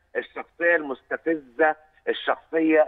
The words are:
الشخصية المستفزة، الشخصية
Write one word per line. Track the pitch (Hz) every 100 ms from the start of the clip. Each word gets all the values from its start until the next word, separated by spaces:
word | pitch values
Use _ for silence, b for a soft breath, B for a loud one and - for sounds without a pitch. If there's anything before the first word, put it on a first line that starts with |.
| _ -
الشخصية | 123 143 - _ 170 170
المستفزة، | 147 127 _ 135 160 160 131 117 156 151 _ b -
الشخصية | 113 - - _ 165 160 156